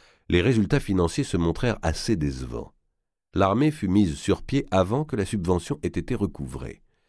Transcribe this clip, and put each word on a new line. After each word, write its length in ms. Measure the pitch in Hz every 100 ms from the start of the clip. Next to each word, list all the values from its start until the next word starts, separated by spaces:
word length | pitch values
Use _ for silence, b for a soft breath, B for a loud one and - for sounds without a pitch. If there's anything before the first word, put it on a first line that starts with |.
| b b b
les 140 | 87
résultats 380 | 101 113 95 143
financiers 440 | - 95 85 -
se 140 | 139 90
montrèrent 400 | 82 80 123 107
assez 340 | 82 80 - 101
décevants. 580 | 73 64 62 57 60 _ _ _ _ _ _
L'armée 360 | 87 95 104 151
fut 180 | 151 95
mise 260 | 98 95
sur 280 | 71 - 92
pied 240 | - 135 -
avant 340 | 95 92 127
que 120 | 156 117
la 80 |
subvention 540 | 95 107 85 90 - -
ait 60 | 87
été 260 | 87 80
recouvrée. 680 | 120 98 - 67 65 62 - _ _